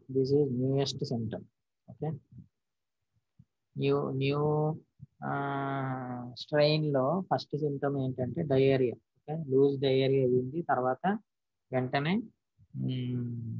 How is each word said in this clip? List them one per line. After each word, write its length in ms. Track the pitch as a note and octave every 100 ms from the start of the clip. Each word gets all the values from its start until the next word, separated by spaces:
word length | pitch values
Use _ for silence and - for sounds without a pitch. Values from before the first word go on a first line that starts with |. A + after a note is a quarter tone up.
| - C3
This 140 | C3 C#3
is 100 | C3 B2
newest 400 | C3 C#3 C#3 C#3+ C3+
symptom. 300 | A#2 A2 - - _ _ _ -
ఓకే? 180 | - D3 C#3+ - B2 - _ _ _ _ _ _ _ _ _ _ _ _ C#3
న్యూ, 160 | C#3 C#3+ C#3 C3+
న్యూ, 200 | C3+ D3 D3+ D3+ D3+ C#3+ - _ - _ C#3
ఆ, 40 | C#3 C#3 C#3 C#3 C#3 C3+ C3 B2+ B2 B2 A#2+
స్ట్రెయిన్‌లో 640 | - D3+ D3 D#3 D3+ C#3 C3 F3+ -
ఫస్ట్ 260 | B2+ - C#3+
సిమ్టమ్ 320 | D3 C#3 C#3+ C#3
ఏంటంటే 380 | C3 B2+ B2 D#3+ D#3
డయేరియా. 420 | C3 C3+ C3+ B2 - _ _
ఓకే? 180 | - D#3 C#3+
లూజ్ 240 | C3 C#3 C#3 C3+
డయేరియా 400 | C3 C3 C3+ B2+ B2+
ఉంది. 200 | C3 D#3 E3
తర్వాత 320 | B2 B2+ C3 F#3 G#3+ - _ _ _ _ B2+
వెంటనే, 380 | B2+ C#3+ D3 G#3 - _ _ _ _ C3+ C3
మ్, 360 | B2+ B2 B2 A#2+ A#2 A2+